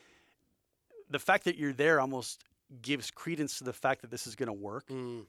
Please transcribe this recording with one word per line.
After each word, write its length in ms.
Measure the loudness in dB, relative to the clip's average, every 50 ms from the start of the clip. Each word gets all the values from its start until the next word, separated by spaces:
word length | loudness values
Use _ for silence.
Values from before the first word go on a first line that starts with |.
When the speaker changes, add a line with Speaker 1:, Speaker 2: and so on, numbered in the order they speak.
| -12 -20 -20 _ _ _ _ _ _ _ _ _ _ _ _ _ _ _ -20 -20 -8 -4
Speaker 1:
the 80 | -4 0
fact 260 | 4 6 6 6 4
that 120 | 2 0
you're 160 | 0 0 -2
there 280 | 2 4 6 6 6 6
almost 440 | 4 2 0 -4 -4 -6 -10 -12 -16 _ _ _ _ -20 -20 -8
gives 300 | -4 -2 -2 -2 -2 -6
credence 480 | -10 -8 -6 -4 -2 -2 -2 -2 -4 -6
to 60 | -6
the 80 | -6
fact 300 | -4 0 2 2 2 0
that 100 | -4 -8
this 160 | -10 -8 -8 -8
is 80 | -6
gonna 160 | -4 -4 -2
work, 340 | -4 -4 -6 -6 -6 -8 -8 -8
Speaker 2:
Mm. 380 | -8 -6 -6 -6 -6 -8 -10